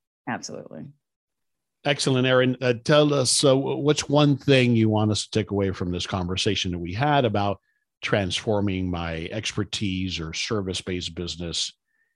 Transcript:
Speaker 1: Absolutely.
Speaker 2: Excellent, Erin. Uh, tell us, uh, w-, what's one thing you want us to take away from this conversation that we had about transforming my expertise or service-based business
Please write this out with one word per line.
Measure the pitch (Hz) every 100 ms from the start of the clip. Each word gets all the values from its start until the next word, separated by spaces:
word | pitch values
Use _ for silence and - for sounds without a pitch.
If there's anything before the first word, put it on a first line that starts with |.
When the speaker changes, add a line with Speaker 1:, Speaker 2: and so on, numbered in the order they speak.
| _ _ -
Speaker 1:
Absolutely. | 113 - - - - - - _ _ _ _ _ _ _ _
Speaker 2:
Excellent, | 143 143 - 131 127
Erin. | 127 127 127
Uh, | 127 117
tell | - 151 147
us, | 143 123 -
uh, | 143
w-, | 131 135 135
what's | 139 147 -
one | 143 147 135
thing | - 135 123 117
you | 110
want | 107 107
us | 101
to | -
take | 110 98
away | 101 98
from | 87 90
this | 87 -
conversation | 95 90 92 110 95 95
that | 87
we | 85
had | 95 147 143
about | 120 104 101 - _ _ _ -
transforming | - 107 92 - - 104 101 92 92
my | 87 85 82 85
expertise | 110 - - 101 - 101 92 92 85
or | 80
service-based | 82 - 107 92 87 - 90 85
business | 85 87 80 85 80 - - _ _ _